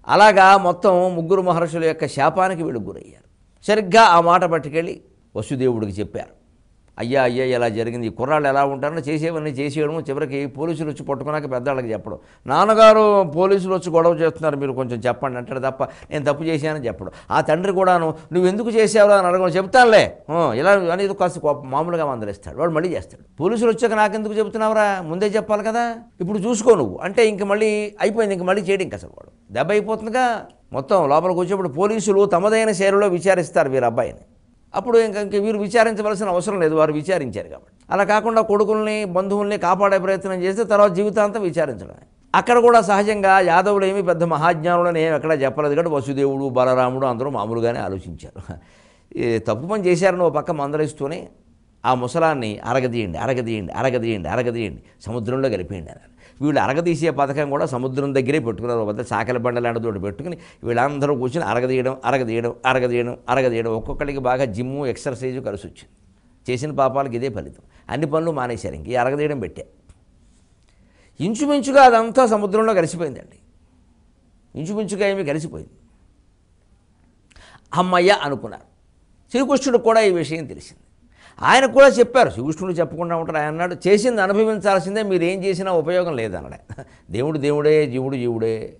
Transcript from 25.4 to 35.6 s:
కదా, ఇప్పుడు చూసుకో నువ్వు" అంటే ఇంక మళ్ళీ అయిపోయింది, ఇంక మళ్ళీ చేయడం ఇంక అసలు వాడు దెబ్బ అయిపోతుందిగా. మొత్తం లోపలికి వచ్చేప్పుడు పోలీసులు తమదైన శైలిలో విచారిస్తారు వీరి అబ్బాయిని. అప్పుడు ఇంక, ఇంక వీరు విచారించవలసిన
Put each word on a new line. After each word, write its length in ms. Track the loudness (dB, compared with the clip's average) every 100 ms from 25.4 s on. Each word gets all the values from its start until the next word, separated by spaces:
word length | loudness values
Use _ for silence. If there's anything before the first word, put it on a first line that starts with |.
| -2 -4
కదా, 320 | -2 -4 -4 -8 -16 _
ఇప్పుడు 180 | -6 -4
చూసుకో 360 | -2 0 4
నువ్వు" 240 | 4 2 -4
అంటే 260 | -4 2 2
ఇంక 140 | 0
మళ్ళీ 520 | -2 0 0 -2 -6 -2
అయిపోయింది, 340 | -2 0 -2
ఇంక 100 | -2
మళ్ళీ 180 | -2 -2
చేయడం 200 | 0 -2
ఇంక 120 | -4
అసలు 140 | -8 -14
వాడు 440 | -20 -20 _ _
దెబ్బ 180 | -4 0
అయిపోతుందిగా. 760 | 0 -2 -6 -4 -2 -2 -4 -10 _ _
మొత్తం 360 | -10 0 2 4
లోపలికి 320 | 2 2 -2
వచ్చేప్పుడు 280 | -2 -2 -4
పోలీసులు 560 | 0 0 0 2 2
తమదైన 480 | 4 2 2 2 2
శైలిలో 360 | 2 2 4 2
విచారిస్తారు 600 | 2 2 2 2 0 2
వీరి 160 | 2
అబ్బాయిని. 340 | 0 0 -4 -8 -20 _ _ _ _
అప్పుడు 240 | -6 2 2
ఇంక, 180 | 2 -4
ఇంక 180 | -2
వీరు 240 | -2 -2
విచారించవలసిన 680 | -2